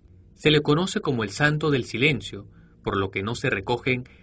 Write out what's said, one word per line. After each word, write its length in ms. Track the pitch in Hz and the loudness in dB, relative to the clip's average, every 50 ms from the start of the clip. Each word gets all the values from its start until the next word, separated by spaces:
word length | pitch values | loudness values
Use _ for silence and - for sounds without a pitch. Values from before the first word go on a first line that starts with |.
| - - - - - - - | -20 -20 -20 -20 -20 -20 -8
Se 160 | - - 156 | 0 2 4
le 100 | 151 147 | 4 4
conoce 380 | 147 - 147 160 185 190 - 214 | 4 4 2 2 2 0 -2 -2
como 240 | - 165 131 117 110 | -2 -2 0 0 -2
el 60 | 101 | -4
Santo 400 | 104 - 147 147 151 151 156 156 | -2 2 2 2 2 2 0 2
del 140 | 143 131 113 | 2 0 0
Silencio, 600 | - - 110 123 156 147 110 - - - 101 - - - - - - _ - - | -2 -2 0 2 2 2 0 -4 -8 -12 -14 -14 -16 -20 -20 -20 -20 _ -10 -4
por 140 | - 104 98 | -2 0 0
lo 140 | 98 95 | 0 -2
que 120 | - 107 98 | -2 -4 -4
no 120 | 107 120 | -4 -4
se 140 | - - 135 | -4 -2 -2
recogen 540 | 113 101 - 101 123 120 - 131 127 123 123 - - - | -2 -2 -2 -2 -2 -2 0 -2 -2 -2 -4 -10 -18 -20